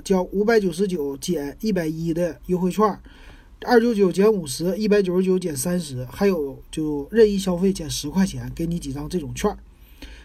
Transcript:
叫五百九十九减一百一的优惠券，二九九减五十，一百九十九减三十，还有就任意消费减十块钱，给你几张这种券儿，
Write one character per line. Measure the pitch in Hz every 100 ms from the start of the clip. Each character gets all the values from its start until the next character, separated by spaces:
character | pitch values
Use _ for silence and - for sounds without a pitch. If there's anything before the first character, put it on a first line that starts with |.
| -
叫 | 185
五 | 180 196
百 | 214 226
九 | 190
十 | 156 202
九 | 175 143 139
减 | 175 160 143 -
一 | 220
百 | 185 160
一 | 160 165
的 | 160 175 147 -
优 | 180
惠 | 180
券， | 180 208 190 - - - - - - -
二 | 240
九 | 240
九 | 208 190
减 | 175 208
五 | 208 151
十， | - 165 170
一 | 214
百 | 208
九 | 185 180
十 | 185
九 | 185
减 | 180 139
三 | 175 180
十， | 151 127 127
还 | - 202
有 | 175 139 127 -
就 | - 151 147 143
任 | 220 214
意 | 202
消 | 190 175
费 | 190
减 | 185 151
十 | 127 147
块 | 180 190
钱， | 131 123 127
给 | 165
你 | 170
几 | 143
张 | 139 147
这 | 180
种 | 135 123
券 | -
儿， | - - - - - - -